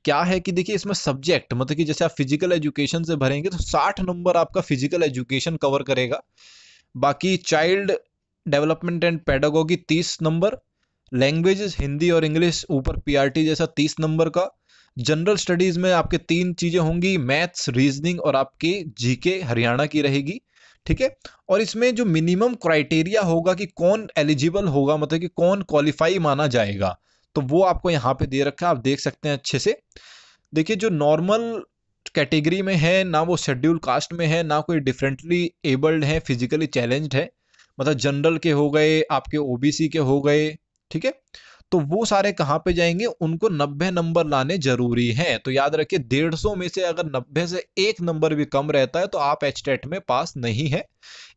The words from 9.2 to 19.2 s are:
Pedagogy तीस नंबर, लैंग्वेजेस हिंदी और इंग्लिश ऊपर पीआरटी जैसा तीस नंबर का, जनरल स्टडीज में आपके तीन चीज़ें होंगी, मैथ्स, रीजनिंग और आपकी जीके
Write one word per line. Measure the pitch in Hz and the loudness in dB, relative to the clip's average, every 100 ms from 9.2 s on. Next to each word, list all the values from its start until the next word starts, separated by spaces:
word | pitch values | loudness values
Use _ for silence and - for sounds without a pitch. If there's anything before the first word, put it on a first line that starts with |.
| - | 0
Pedagogy | 135 147 151 156 175 - | 0 2 2 0 -2 0
तीस | 160 170 - | 0 0 -2
नंबर, | 160 165 196 262 _ _ _ _ _ | 0 2 0 -2 _ _ _ _ _
लैंग्वेजेस | 127 135 160 180 190 208 - | 0 2 2 2 2 -2 -4
हिंदी | 139 143 175 | -4 0 2
और | 165 160 | 2 2
इंग्लिश | 156 175 156 - | 2 2 0 -2
ऊपर | 143 127 - | -2 -2 -4
पीआरटी | - 143 139 131 156 | 0 2 2 2 0
जैसा | 156 160 | 0 -2
तीस | - 151 - | 0 -2 0
नंबर | 156 160 165 | -2 2 0
का, | 165 185 - _ _ _ - | 0 -2 -6 _ _ _ -6
जनरल | 123 156 175 202 | -2 0 2 0
स्टडीज | - 175 185 170 | 0 2 2 2
में | 185 | 2
आपके | 180 160 165 | 2 2 -2
तीन | - 170 180 | 0 0 0
चीज़ें | 175 175 175 | 0 0 2
होंगी, | 156 170 180 185 | 0 0 0 0
मैथ्स, | 127 143 175 - - | 0 0 0 -4 -2
रीजनिंग | 123 139 139 156 175 | 2 2 2 -4 -2
और | 143 135 | 0 0
आपकी | 135 _ 160 196 160 107 | 0 _ -4 -2 -6 -4
जीके | 120 127 | -2 0